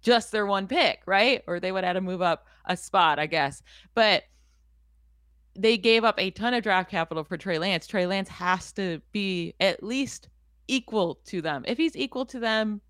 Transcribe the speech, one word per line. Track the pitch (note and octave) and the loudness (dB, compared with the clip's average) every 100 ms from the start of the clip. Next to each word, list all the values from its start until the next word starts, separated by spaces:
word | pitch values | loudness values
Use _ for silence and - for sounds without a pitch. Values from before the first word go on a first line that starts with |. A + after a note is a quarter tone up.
just | - A#3 - | 4 2 2
their | G#3+ G3+ | -2 0
one | G3 F#3+ | 0 0
pick, | C#4+ C#4 - - | 2 2 0 0
right? | G3 A#3 C4 - | 4 4 2 -2
Or | F3 | -6
they | F#3 | -4
would | F#3+ | -2
have | F3+ F3+ | -2 -2
had | |
to | |
move | F#3 F3+ | -2 -2
up | F3 D#3+ _ _ - | 0 0 _ _ -6
a | F3+ | -6
spot, | - G3 E3 D3 | 0 4 4 4
I | D#3 | 0
guess. | D#3+ C#3 C#3 - - - | 0 -2 -4 -20 -20 -8
But | - A3 F#3 - _ _ _ _ _ _ _ _ _ _ _ _ - | 2 4 4 0 _ _ _ _ _ _ _ _ _ _ _ _ 0
they | G#3+ A3+ | 2 4
gave | G#3+ A3+ | 4 4
up | A3 G3 | 4 0
a | F#3+ | -4
ton | - A3+ | -2 -2
of | B3 | -2
draft | G#3+ F#3 F3+ | 2 0 0
capital | F#3+ E3 D#3+ | -4 -4 -4
for | D#3 F3 | -6 -8
Trey | F#3+ E3 | -4 -2
Lance. | F3+ F3 - | 0 -2 -2
Trey | G#3 F3+ | -2 0
Lance | G3 F#3 | -2 -4
has | D#3+ F3+ F3+ - | -4 0 0 -2
to | - F#3+ E3 _ | -6 -4 -6 _
be | G#3 G3 F3+ E3 - | -6 -4 -4 -6 0
at | F#3+ - | 0 0
least | G3+ B3+ C#4 - - _ _ _ - | -4 -4 -4 -8 -20 _ _ _ -4
equal | C4 A#3+ A3 F3 - - | -4 -2 -2 -2 -4 -8
to | F#3 | -6
them. | D#3+ C#3+ - | -4 -4 -4
If | A#3 | -2
he's | E4 - | -2 -2
equal | C4+ B3+ C4 | -6 -4 -8
to | B3+ | -4
them | A3+ A3 A3 G#3 _ | -2 0 0 -4 _